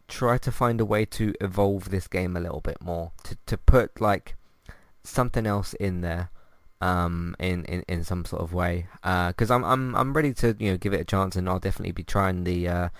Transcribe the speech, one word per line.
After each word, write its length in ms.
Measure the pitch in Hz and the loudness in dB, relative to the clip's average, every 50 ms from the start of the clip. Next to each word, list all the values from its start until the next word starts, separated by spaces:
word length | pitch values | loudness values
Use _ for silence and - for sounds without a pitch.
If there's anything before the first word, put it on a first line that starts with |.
| _ | _
try 300 | - - - 127 120 123 | -14 -4 0 2 2 2
to 160 | 127 - 127 - | 2 2 0 0
find 300 | - 127 120 117 113 113 | 2 2 2 2 2 2
a 20 | |
way 220 | 104 104 107 110 | 2 2 2 2
to 260 | - - - 113 107 - - | 0 0 0 0 0 0 0
evolve 500 | 101 98 92 101 101 98 98 98 92 - | -4 -2 2 2 2 2 2 0 -2 -4
this 180 | 98 95 87 - | -4 -4 -2 -2
game 280 | - 92 92 90 90 | -2 -2 -2 -2 -2
a 40 | 87 | -4
little 200 | 85 82 85 - | -4 -4 -6 -6
bit 160 | - - - - - | -4 -6 -6 -6 -6
more, 300 | 87 85 85 85 82 - - - | -6 -6 -6 -6 -8 -10 -12 -10
to, 140 | - - - - | -10 -10 -8 -4
to 100 | - - | -4 -4
put, 460 | - - - - 127 107 - - - 110 | 4 6 6 8 8 6 2 0 0 2
like, 340 | 104 101 90 - - - - - - _ _ _ - - - - - - - - | 2 2 2 -2 -6 -12 -12 -12 -18 _ _ _ -20 -20 -20 -20 -20 -20 -20 -16
something 440 | - - - 123 120 - 120 110 | -4 -2 0 0 2 2 0 2
else 260 | 110 101 101 98 - - | 2 0 0 -2 -4 -4
in 300 | - 101 98 92 87 87 | -4 -2 -2 -2 -2 -2
there, 280 | 85 82 85 90 - - - - - - - - - - - 87 | -2 -2 -4 -4 -6 -10 -14 -20 -20 -20 -20 -20 -20 -8 -2 0
um, 520 | 90 90 90 87 87 87 85 85 85 - - | 2 2 2 2 0 0 -2 -4 -4 -4 -4
in, 260 | - 92 90 87 85 | -2 -2 -2 -2 -4
in, 200 | - 87 90 - - | -4 -6 -6 -4 -4
in 160 | 90 85 82 | -4 -2 -2
some 220 | - 92 87 85 | -2 -2 -4 -4
sort 160 | - - - 87 | -4 -6 -6 -4
of 100 | 82 90 | -2 -2
way. 340 | 90 87 90 87 87 87 - - - - | 0 0 0 0 -2 -4 -8 -12 -8 -4
Uh, 300 | 92 92 90 90 87 87 | -2 0 2 0 0 0
'cause 180 | - 117 107 | 0 2 2
I'm, 140 | 123 123 127 | 2 2 4
I'm, 320 | 92 131 131 131 127 117 | 2 2 2 2 0 0
I'm 160 | - 123 135 139 | 0 0 2 2
ready 220 | 156 156 143 123 | 2 2 2 2
to, 200 | - - 117 110 101 | 2 2 2 2 2
you 140 | 110 101 95 | 0 0 0
know, 40 | |
give 160 | 90 - 101 98 | 0 0 0 0
it 80 | 82 | -2
a 40 | 87 | 0
chance, 300 | - - 98 95 92 - | 0 0 2 2 0 0
and 120 | 95 90 92 | -2 0 0
I'll 100 | 90 90 | 0 0
definitely 340 | - 98 - - - - 85 | 0 -2 -2 -2 -4 -6 -6
be 120 | 87 85 | -6 -4
trying 400 | - - 101 98 95 92 90 90 | -2 0 2 2 2 0 0 0
the, 240 | 90 90 87 87 87 | 0 0 0 0 0
uh, 200 | 87 87 90 90 - - | 0 0 -2 -2 -6 -8